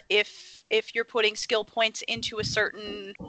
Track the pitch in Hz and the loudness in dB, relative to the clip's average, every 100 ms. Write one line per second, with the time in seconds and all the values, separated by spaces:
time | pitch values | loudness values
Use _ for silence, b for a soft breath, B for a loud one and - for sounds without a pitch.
0 | - 196 208 - - - - 220 - 233 | 4 2 2 -4 -20 -14 0 0 0 -4
1 | 226 240 214 214 - 226 202 - 220 214 | -2 2 2 2 0 0 0 0 0 0
2 | - 233 - 214 202 - 202 - 208 208 | -6 -4 -4 -4 -2 2 0 0 -8 -8
3 | 196 202 | -10 -12